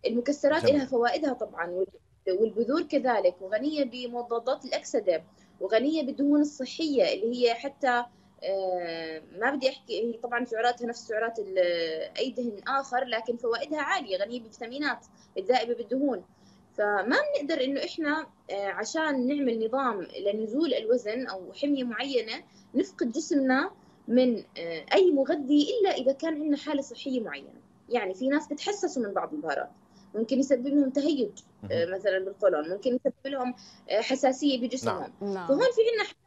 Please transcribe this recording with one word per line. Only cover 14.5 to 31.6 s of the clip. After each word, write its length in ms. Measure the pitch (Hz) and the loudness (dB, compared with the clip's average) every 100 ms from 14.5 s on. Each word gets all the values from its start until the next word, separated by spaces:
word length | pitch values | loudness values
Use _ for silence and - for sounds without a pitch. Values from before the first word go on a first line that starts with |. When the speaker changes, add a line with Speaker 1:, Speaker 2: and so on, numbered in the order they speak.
| - 226 262 294 233 - - - - | -14 -10 -4 -4 -4 -10 -20 -10 -8
Speaker 1:
الذائبة 360 | 190 247 233 | 2 2 2
بالدهون. 500 | 233 214 269 277 208 - _ - _ _ | -4 -2 0 0 -2 -6 _ -20 _ _
فما 440 | - 208 202 202 392 | -2 0 2 2 2
بنقدر 460 | 587 587 285 311 | 2 -2 -2 0
إنه 200 | 262 277 | 0 -2
إحنا، 440 | 349 - 302 311 285 _ - | -4 -4 -2 -2 -6 _ -8
آه، 160 | 196 202 | -4 -4
عشان 600 | 180 220 320 311 269 247 | -4 -4 -2 0 0 0
نعمل 380 | 294 262 226 220 | 0 0 0 0
نظام 360 | 262 262 202 | 0 0 -2
لنزول 720 | 170 - 196 208 220 254 320 | -6 -4 -2 -2 -2 0 2
الوزن 540 | 247 220 247 208 233 247 | 0 2 2 2 -4 -6
أو 260 | 190 180 | -8 -12
حمية 300 | - 285 277 | -4 0 0
معينة 600 | 247 220 269 254 220 269 - - - 254 | 0 -4 -2 -2 -2 -10 -12 -20 -4 -2
نفقد 360 | 381 - 240 | -2 -2 -2
جسمنا 600 | 277 - 294 262 262 349 - - _ - | -2 0 2 4 2 0 -6 -20 _ 2
من، 300 | 240 254 214 | 4 4 2
آه، 480 | - - 170 160 - | -6 -10 -8 -8 2
أي 180 | 403 359 | 6 6
مغذي 560 | 285 269 311 262 294 - | 4 2 0 4 4 4
إلا 260 | 508 392 - | 4 2 4
إذا 160 | 254 | 0
كان 220 | 269 320 | 0 -2
عندنا 240 | 302 302 285 | -2 0 -2
حالة 240 | 294 285 | 0 -4
صحية 400 | 277 233 277 254 | -4 -8 -4 -4
معينة. 400 | 190 143 139 - _ _ - | -4 -10 -14 -20 _ _ -2
يعني 240 | 233 196 | -2 -2
في 140 | 190 262 | -2 0
ناس 200 | 294 302 | 0 0
بتحسسوا 560 | 294 - 403 359 262 | -6 -4 -2 -2 -2
من 100 | 208 | -2
بعض 200 | 185 165 | -2 -4
البهارات، 360 | 151 156 139 - - _ - - 208 | -6 -4 -4 -4 -12 _ -20 -10 -4
ممكن 240 | 226 262 | 0 2
يسبب 280 | 269 254 262 | 4 2 4
لهم 220 | 294 269 | 4 4
تهيج، 400 | 277 285 277 208 - _ _ | 2 2 2 0 -4 _ _